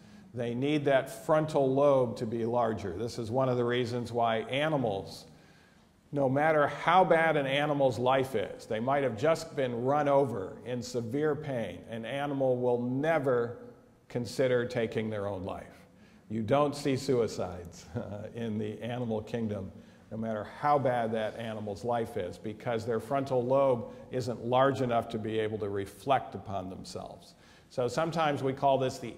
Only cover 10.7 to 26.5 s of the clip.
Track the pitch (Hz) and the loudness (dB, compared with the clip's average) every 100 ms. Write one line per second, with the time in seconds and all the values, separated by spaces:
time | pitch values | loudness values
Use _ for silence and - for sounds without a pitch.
10.7 | 123 113 123 113 139 156 143 139 127 101 | -6 -4 -4 -2 0 0 0 -4 -4 -4
11.7 | 87 - 113 113 139 143 139 131 123 123 | -8 -10 -10 -6 -4 -4 0 0 2 2
12.7 | 120 123 131 151 160 135 123 117 - - | 0 0 0 2 2 2 2 0 -6 -16
13.7 | - - _ - 123 120 - 131 123 120 | -20 -20 _ -8 -6 -4 0 2 2 0
14.7 | 123 113 113 107 107 101 98 92 90 - | -2 -2 -2 -4 -4 -6 -6 -8 -10 -12
15.7 | - - - - - - 110 104 139 147 | -20 -20 -20 -20 -20 -8 -4 2 4 2
16.7 | 139 147 131 - 123 110 - 90 90 87 | 0 0 0 2 2 2 -2 -6 -8 -14
17.7 | - - 120 101 101 101 117 117 107 107 | -16 -10 -8 -8 -10 -10 -8 -4 -4 -4
18.7 | 104 113 123 120 107 107 117 113 101 95 | -6 -8 -6 -4 -4 -4 -4 -4 -4 -8
19.7 | - - - - 110 110 110 98 - 147 | -14 -20 -20 -12 -8 -4 -4 -6 -2 2
20.7 | 147 127 123 113 110 107 - 113 107 104 | 2 2 0 0 -2 -4 -6 -8 -8 -8
21.7 | 95 120 120 113 107 90 90 110 104 127 | -6 -2 -2 -2 -4 -6 -6 -10 -8 -4
22.7 | 113 107 113 - 139 135 127 120 135 135 | -4 -2 -2 0 -2 0 0 2 4 4
23.7 | 120 110 - - 127 117 110 117 123 135 | 2 -2 -12 -8 -6 -4 -6 0 4 4
24.7 | 120 127 117 110 113 107 110 107 107 101 | 4 0 0 0 -4 -2 -2 -2 -2 -4
25.7 | 101 98 - 139 117 - 101 - | -4 -6 -6 0 0 0 -10 -8